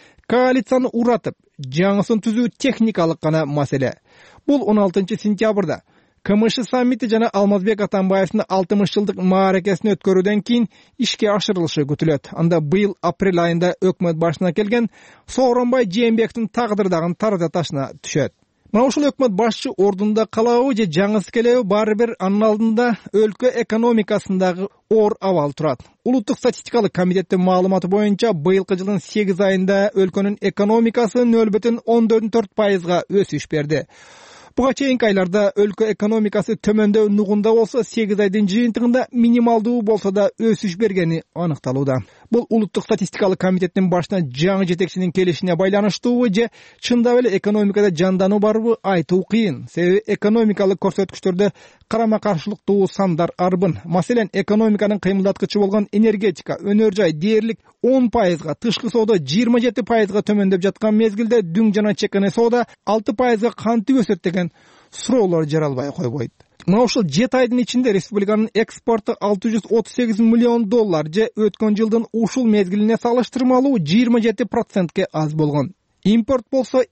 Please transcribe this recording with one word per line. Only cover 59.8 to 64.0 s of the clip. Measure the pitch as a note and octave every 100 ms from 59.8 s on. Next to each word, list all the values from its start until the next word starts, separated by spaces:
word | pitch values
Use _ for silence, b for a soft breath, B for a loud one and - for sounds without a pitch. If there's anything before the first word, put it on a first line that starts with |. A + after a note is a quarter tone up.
пайызга | G#3 A3+ G3+ G#3
төмөндөп | G3 G#3 G3 F#3+
жаткан | G3 - A3
мезгилде, | G#3+ A3+ G3+ A3+ A#3+
дүң | F3+ E3+ A3
жана | G3+ G#3
чекане | G3+ G#3 G3 G3
соода | - A#3 A#3+ A3+ B -
алты | A3 G#3+
пайызга | G#3+ B3 A3+ A3+
кантип | - G#3 A#3 G3
өсөт | C4+